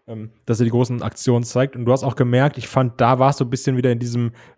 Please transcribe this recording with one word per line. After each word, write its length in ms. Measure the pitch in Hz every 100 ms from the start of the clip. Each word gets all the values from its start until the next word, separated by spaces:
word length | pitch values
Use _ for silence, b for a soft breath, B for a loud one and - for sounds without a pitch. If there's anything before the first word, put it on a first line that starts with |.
| -
ähm, 240 | 113 110 - -
dass 140 | 113
er 40 |
die 60 | 120
großen 320 | 120 123 123
Aktionen 420 | - - - 120
zeigt. 320 | 120 123 135 123
Und 80 |
du 80 | 120
hast 100 | 131
auch 140 | 135 113
gemerkt, 420 | 123 123 143 -
ich 80 | 113
fand, 340 | - 131 -
da 180 | 120 127
war 120 | 131
es 60 | 139
so 80 |
ein 60 | 127
bisschen 260 | 127 - 127
wieder 160 | 127
in 60 | 120
diesem 340 | 120 120 120 117 b